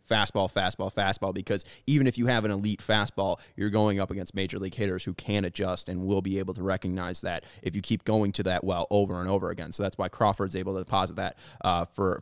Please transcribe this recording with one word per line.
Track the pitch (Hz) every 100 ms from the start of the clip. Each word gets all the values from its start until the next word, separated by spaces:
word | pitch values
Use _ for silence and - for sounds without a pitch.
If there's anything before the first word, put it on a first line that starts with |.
| -
fastball, | 110 101 104 95
fastball, | - 92 - 95
fastball, | - 98 98 98
because | 95 98 101 - - -
even | 147 131
if | 120
you | 120
have | 120
an | 107
elite | 98 104 104 -
fastball, | 107 101 - 95 87 - -
you're | 104
going | 107 107 98
up | 95
against | 98 92
major | 98 95 101
league | 95
hitters | - 101 92
who | -
can | 87 - 104 95
adjust | - 92 90 -
and | 92
will | 95 98
be | 95 98
able | 95
to | 90
recognize | 95 95 92 92 90 87
that | 92 87 - -
if | -
you | 101
keep | - 113
going | - 107 101
to | 98
that | 92 90
well | 92 87 -
over | 101 98 90
and | 90
over | 98 90
again. | 87 76
So | 90
that's | 98 -
why | 104
Crawford's | - 107 98 98
able | 92 92
to | 95
deposit | 90 98 92 90
that, | 95 - - -
uh, | 92 87 87
for, | - 98 -